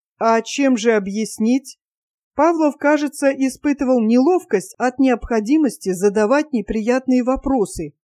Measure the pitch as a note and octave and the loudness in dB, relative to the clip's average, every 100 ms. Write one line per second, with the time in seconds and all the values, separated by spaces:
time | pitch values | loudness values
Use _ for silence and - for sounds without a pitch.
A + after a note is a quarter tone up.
0 | _ _ A3+ A3+ A3 - C#4 B3 A3+ A3 | _ _ 0 0 -2 -2 0 2 2 0
1 | G3 G3+ G#3+ - A3 C4 - - _ _ | -2 -6 -6 -2 0 0 -2 -20 _ _
2 | _ _ _ - D#4 E4+ D4+ D4 C#4+ D4+ | _ _ _ 0 0 2 0 0 0 2
3 | D4 - C#4 C#4 C4 - D4 C#4 B3+ B3+ | 0 -2 -2 0 -4 -2 -4 -2 0 2
4 | A3 A#3+ C4 F4+ F4+ G3+ F#3 - B3 B3+ | 4 2 4 0 0 -4 -4 -4 -4 0
5 | C4 A#3+ - A3+ G#3 D#4 C#4+ - F#3+ F3+ | 0 0 -2 -4 0 2 2 -2 -6 0
6 | G3+ G3+ G#3 C#4 D4+ A#3+ G3+ A3+ G#3+ B3+ | 0 2 2 0 0 -4 -4 -4 -2 -2
7 | B3+ B3+ A#3+ C4 - C4 F#3+ - D3+ - | 0 0 0 -4 -2 -2 -2 -6 -12 -14